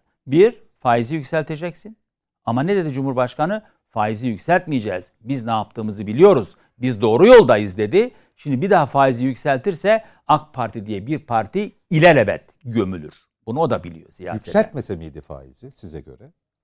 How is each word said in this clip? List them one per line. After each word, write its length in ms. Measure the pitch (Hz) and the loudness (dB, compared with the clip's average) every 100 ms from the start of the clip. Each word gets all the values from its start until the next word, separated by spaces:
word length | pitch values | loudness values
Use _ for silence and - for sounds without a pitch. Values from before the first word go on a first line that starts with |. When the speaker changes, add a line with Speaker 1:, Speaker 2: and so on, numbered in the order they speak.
| _ _ - | _ _ -2
Speaker 1:
Bir, 280 | 147 214 - _ _ | 4 4 2 _ _
faizi 360 | 127 120 117 160 | 0 0 0 -6
yükselteceksin. 840 | 131 160 156 151 175 - 214 220 _ _ _ _ - | -6 -6 -6 -8 -10 -12 -20 -20 _ _ _ _ -4
Ama 180 | 120 | -2
ne 120 | 165 202 | 0 0
dedi 160 | 160 | -2
Cumhurbaşkanı? 720 | 131 135 127 123 - 160 214 - _ _ | -4 -4 -2 -2 -2 -4 -4 -10 _ _
"Faizi 380 | 113 107 107 123 | -4 -4 -4 -6
yükseltmeyeceğiz. 840 | 101 - 175 165 135 104 92 - _ | -6 -2 -2 0 -6 -4 -8 -10 _
Biz 240 | 110 139 113 | -10 -8 -4
ne 60 | |
yaptığımızı 560 | 110 101 - 110 101 101 | -4 -4 -8 -8 -8 -6
biliyoruz. 480 | 113 202 151 95 _ _ _ | 4 6 6 0 _ _ _
Biz 240 | 123 110 | -6 0
doğru 260 | 110 117 208 | 2 6 8
yoldayız." 500 | 247 139 107 104 92 | 10 8 4 0 -4
dedi. 340 | 107 170 247 - _ _ | 0 0 0 -4 _ _
Şimdi 260 | 147 127 | -6 -4
bir 80 | 190 | 0
daha 160 | 190 139 | 2 2
faizi 400 | 139 135 120 131 | 2 0 0 -4
yükseltirse 800 | 123 151 135 202 165 196 220 - _ - | -4 -4 -4 -4 -4 0 -2 -4 _ -2
ak 260 | 151 - | -2 -2
Parti 320 | - 113 113 101 | -8 -8 -8 -10
diye 220 | 101 110 | -8 -6
bir 120 | 151 | -8
parti 560 | - 117 104 190 208 - - | -4 -4 -2 -4 -8 -10 -4
ilelebet 540 | 156 175 147 101 82 - _ | 4 6 6 2 -2 -8 _
gömülür. 500 | 120 113 95 92 76 - _ _ - | -8 -4 -4 -6 -12 -20 _ _ -10
Bunu 140 | 127 | -4
o 100 | 160 | -2
da 140 | 101 | -2
biliyor 280 | 85 82 - | -6 -18 -20
siyaseten. 340 | - 90 101 - | -16 -12 -10 -4
Speaker 2:
Yükseltmese 500 | 202 214 143 110 87 | 0 0 -4 -8 -10
miydi 260 | 80 73 | -12 -16
faizi 500 | - 71 67 67 127 | -18 -20 -20 _ -20
size 300 | - 92 76 | -20 -18 -16
göre? 300 | - 65 131 _ _ _ | -18 -20 -20 _ _ _